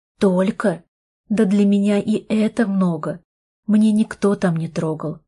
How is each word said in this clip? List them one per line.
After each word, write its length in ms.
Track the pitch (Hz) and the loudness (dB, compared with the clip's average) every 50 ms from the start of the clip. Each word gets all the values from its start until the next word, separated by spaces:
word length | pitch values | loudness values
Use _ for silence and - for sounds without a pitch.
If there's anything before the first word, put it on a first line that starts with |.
| _ _ _ _ | _ _ _ _
«Только? 640 | - 196 180 180 190 190 226 - - 208 170 165 - _ _ _ _ _ _ _ _ - | 0 0 2 2 0 0 -2 -2 -2 -2 -2 -4 -8 _ _ _ _ _ _ _ _ -4
Да 160 | 214 196 220 | 0 0 2
для 220 | 196 196 202 202 | 2 4 4 4
меня 320 | 202 202 202 202 208 208 202 | 4 2 2 2 2 0 0
и 160 | - 226 214 233 - - 226 | 0 -2 -2 -4 -4 -2 -2
это 340 | 214 214 220 220 - 233 | 0 0 0 0 -2 -2
много. 540 | 196 196 190 185 180 170 156 156 160 151 175 - _ _ _ _ _ _ _ _ | -2 0 0 0 0 -2 -4 -6 -8 -10 -10 -14 _ _ _ _ _ _ _ _
Мне 260 | - 208 214 214 220 214 | 0 2 4 4 4 2
никто 420 | 214 220 - - - - 202 202 | 2 0 -2 -4 -2 -2 0 0
там 200 | 202 - 185 170 | 0 0 -2 -2
не 120 | 165 160 170 | -2 -4 -6
трогал, 500 | 160 170 165 160 156 151 156 156 - - _ | -6 -6 -4 -4 -4 -6 -8 -10 -10 -12 _